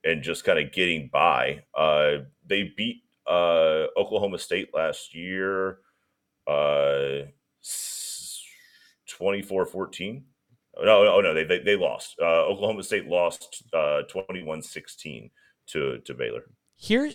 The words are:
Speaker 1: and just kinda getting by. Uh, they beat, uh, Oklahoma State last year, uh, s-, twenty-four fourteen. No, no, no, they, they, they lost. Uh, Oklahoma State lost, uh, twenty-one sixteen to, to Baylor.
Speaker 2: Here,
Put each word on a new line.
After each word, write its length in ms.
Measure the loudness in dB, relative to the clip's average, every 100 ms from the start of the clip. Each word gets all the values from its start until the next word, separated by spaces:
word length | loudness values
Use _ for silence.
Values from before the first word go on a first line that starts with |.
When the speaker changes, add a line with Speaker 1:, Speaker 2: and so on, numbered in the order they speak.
Speaker 1:
and 180 | -2 -2
just 220 | -2 -4
kinda 220 | 2 2 0
getting 440 | 0 0 0 -2
by. 500 | 2 4 4 0 -4 -8
Uh, 500 | 0 2 4 4 0 -6 _ -4
they 280 | -4 -2 -6
beat, 280 | -8 -8 _ _ -2
uh, 640 | 2 4 4 4 2 0 -2
Oklahoma 400 | -2 0 -2 -4
State 320 | -4 -4 -2
last 420 | -2 -2 -4 -10 -12
year, 640 | -8 -4 -2 -2 -4 -6 _ _ _ _ _ _ -2
uh, 800 | 0 2 2 2 2 -2 -4 -8 _ _ _
s-, 800 | -12 -10 -10 -10 -12 -12 -14 -16 -18 -20 -20 _ _ _ -20
twenty-four 580 | -4 -2 -2 -2 -2 -2
fourteen. 600 | -4 -8 -8 -10 -10 -16 _ _ _ _ -2
No, 240 | 6 8
no, 160 | 8 6
no, 120 | 4
they, 100 | 2
they, 140 | 2 0
they 180 | 2 2
lost. 400 | 2 -2 -10 -2
Uh, 220 | 2 4
Oklahoma 400 | 4 0 -2 -4
State 240 | -2 -4 0
lost, 560 | 0 0 -2 -14 -20 -6
uh, 300 | 0 2 0
twenty-one 580 | -2 -8 -8 -8 -8 -8
sixteen 680 | -10 -14 -16 -16 -14 -14 -18 _ _ _ -8
to, 300 | -4 -4 -4 -12
to 80 |
Baylor. 300 | -8 -6 -6 -14 _ _ _
Speaker 2:
Here, 320 | 0 0 0